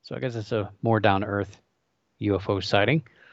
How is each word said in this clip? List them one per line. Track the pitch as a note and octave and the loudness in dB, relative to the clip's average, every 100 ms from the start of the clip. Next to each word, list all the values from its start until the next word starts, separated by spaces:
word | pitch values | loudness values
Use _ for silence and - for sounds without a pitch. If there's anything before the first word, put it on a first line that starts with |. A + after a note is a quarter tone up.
So | - B2 | -14 -8
I | |
guess | B2+ A#2 | -6 -6
it's | G#2+ | -4
a | A2 G2+ - | -4 -4 -4
more | A2+ A2 | 2 4
down-to-earth | G#2 G2 G#2 G2+ F#2+ - _ _ _ _ _ - | 4 2 0 -4 -4 -10 _ _ _ _ _ -6
U | G#2 F#2+ | -2 -2
F | F#2+ | 0
O | G2+ | -4
sighting. | F#2 G2+ G#2 D#3 - _ - | 0 2 2 0 -2 _ -20